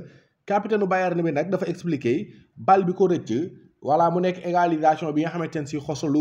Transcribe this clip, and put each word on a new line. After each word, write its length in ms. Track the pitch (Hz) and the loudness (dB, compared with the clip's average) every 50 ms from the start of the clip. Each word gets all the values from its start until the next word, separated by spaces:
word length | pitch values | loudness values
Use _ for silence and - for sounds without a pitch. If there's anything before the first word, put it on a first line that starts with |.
| 175 - - - _ _ _ _ _ | -6 -12 -16 -20 _ _ _ _ _
Capitaine 360 | - 202 208 202 214 220 208 202 | -2 -2 -2 0 0 0 0 0
u 20 | |
Bayern 340 | 185 190 185 185 180 170 170 | 0 0 0 0 0 0 0
bi 100 | 170 165 | 0 0
nag 180 | 143 143 156 185 | 0 0 -2 -2
dafa 160 | 196 - 196 | -2 -2 -2
expliqué 460 | 143 151 - - 175 156 127 - 117 123 175 208 - - - - _ _ | -4 -4 -4 -4 -4 -2 0 0 0 0 0 -2 -6 -14 -20 -20 _ _
bal 280 | - 113 - 190 196 196 | -4 2 4 4 4 4
bi 60 | 175 180 | 2 2
ko 140 | - 196 175 | 2 2 2
rëcc, 220 | 175 135 - - 110 127 170 190 - - - - _ _ | 2 0 -2 -2 -2 -2 -2 -4 -8 -14 -20 -20 _ _
voilà, 220 | - 127 147 165 170 170 165 | -2 0 2 2 2 2 2
mu 60 | 180 | 2
nekk 160 | 180 185 180 180 175 | 0 0 -2 -4 -4
égalisation 640 | 180 175 175 175 170 165 156 156 156 156 151 170 156 | -2 0 2 2 2 2 2 2 2 2 2 0 -2
bi 100 | 147 156 | 0 0
nga 80 | 160 165 | -2 -2
xamante 260 | 165 175 160 156 - 160 | -2 -4 -6 -4 -4 -6
ne 80 | 143 | -6
si 100 | 143 156 | -6 -8
Joselu 440 | 147 139 156 151 - - 151 139 151 | -8 -6 -6 -6 -4 -2 0 2 4